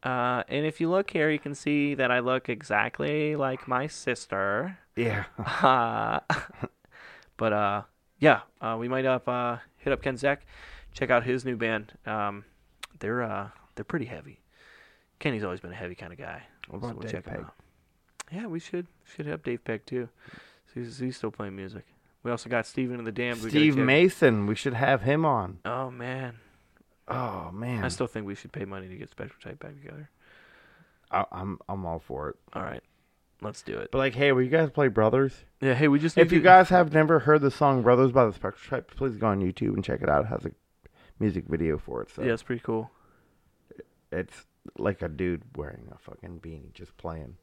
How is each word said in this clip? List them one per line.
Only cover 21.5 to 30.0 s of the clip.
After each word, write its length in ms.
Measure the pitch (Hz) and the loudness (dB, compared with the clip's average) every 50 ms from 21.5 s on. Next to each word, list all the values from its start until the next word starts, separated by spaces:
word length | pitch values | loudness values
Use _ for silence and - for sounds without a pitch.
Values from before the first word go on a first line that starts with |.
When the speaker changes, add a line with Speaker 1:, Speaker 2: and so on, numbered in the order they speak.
| 98 | -8
Speaker 1:
music. 300 | 98 95 95 98 101 - _ _ _ _ _ _ _ _ | -10 -12 -12 -12 -14 -18 _ _ _ _ _ _ _ _
We 60 | 120 | -6
also 180 | 120 113 - 117 | -6 -6 -6 -2
got 160 | 120 120 110 - | -2 -2 -2 -2
Steven 320 | - - 131 123 123 120 | -4 -4 -4 -4 -4 -6
of 60 | 117 | -8
the 60 | 113 | -8
Damned. 260 | 104 107 123 123 120 117 | -6 -4 -4 -4 -4 -4
We 120 | 107 113 | -6 0
gotta 0 | |
Speaker 2:
Steve 240 | 127 151 151 156 143 | 4 4 6 6 6
Speaker 1:
check. 80 | 135 135 | 4 4
Speaker 2:
Mason. 600 | 127 135 151 175 190 - - - 139 113 107 101 | 4 6 6 6 4 4 6 6 6 6 6 2
We 100 | 101 110 | 0 -2
should 200 | - - 139 123 | -2 -2 -4 -2
have 260 | 113 135 127 139 131 | 0 2 2 2 2
him 240 | 104 127 139 156 160 | 2 2 2 2 2
on. 320 | 156 139 117 95 90 95 85 _ | 2 0 0 -2 -4 -8 -10 _
Speaker 1:
Oh, 240 | 98 117 127 131 131 | -6 -6 -6 -6 -8
man. 480 | 127 123 120 123 127 131 131 123 117 110 _ _ _ _ _ _ _ _ _ _ _ _ _ - | -10 -12 -10 -10 -8 -8 -10 -10 -12 -16 _ _ _ _ _ _ _ _ _ _ _ _ _ -8
Speaker 2:
Oh, 420 | - 127 127 117 98 92 82 82 87 | -6 -6 -6 -6 -6 -8 -10 -10 -10
man. 320 | 101 117 120 123 110 113 | -10 -8 -6 -4 -4 -4
Speaker 1:
I 20 | 127 | -4
still 180 | - - 131 117 | -4 -4 -4 -4
think 180 | - 113 104 98 | -4 -8 -8 -8
we 80 | 98 | -10
should 160 | - - - | -12 -14 -14
pay 140 | - - 101 | -10 -10 -10
money 240 | 98 98 95 95 92 | -10 -10 -12 -12 -14
to 60 | 92 - | -14 -16
get 120 | - - | -16 -18
Spectral 300 | - - - - - _ | -14 -14 -14 -14 -14 _
Type 180 | - - - 147 | -18 -18 -16 -16
back 160 | - - 147 143 | -16 -18 -20 -18
together. 280 | 139 - 151 147 | -20 -18 -18 -18